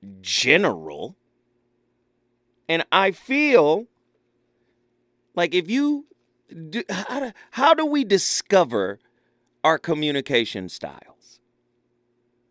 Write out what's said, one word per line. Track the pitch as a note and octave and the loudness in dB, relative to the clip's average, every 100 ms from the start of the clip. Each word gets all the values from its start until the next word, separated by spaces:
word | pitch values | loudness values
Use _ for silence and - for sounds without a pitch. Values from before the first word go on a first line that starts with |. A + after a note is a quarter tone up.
| G2+ F#2+ | -20 -16
general. | F#2+ - B2 D#3 G3 F#2 D#2 D2 G2+ F#3+ _ _ _ _ _ _ _ _ _ _ _ _ _ _ - | -6 0 4 4 4 0 -6 -12 -12 -14 _ _ _ _ _ _ _ _ _ _ _ _ _ _ -4
And | E3 - | -4 2
I | F3+ G3 | 2 2
feel | - - C4+ D4+ B3 D3 E3 A#3+ _ _ _ _ _ _ _ _ _ _ _ _ _ _ | 0 -2 0 4 6 6 2 -2 _ _ _ _ _ _ _ _ _ _ _ _ _ _
like | - E3+ F3 | -4 -2 0
if | E3 | -2
you | A#3+ C#4+ D4 D4 _ _ _ _ - D#3+ | 0 0 -2 -6 _ _ _ _ -18 -10
do, | F#3 - | -8 -8
how | F#3+ - C4 | -8 -8 -6
do, | C4 - - | -8 -10 -14
how | - C#4 | -2 0
do | D#4 | 2
we | D#4 D4 | 0 -2
discover | A#3 F#3+ - - - G3 D3+ A2+ F#2+ G2+ _ _ _ _ _ _ | 0 0 0 -6 0 2 2 0 -4 -6 _ _ _ _ _ _
our | D3+ D#3+ | 0 0
communication | - D#3 D3+ C#3+ C3 B2 A2 G#2 F#2 | 0 -2 -2 -2 0 0 0 -4 -10
styles? | - D2 C#2 - _ _ _ _ _ _ _ _ _ _ _ _ _ _ | -12 -14 -14 -20 _ _ _ _ _ _ _ _ _ _ _ _ _ _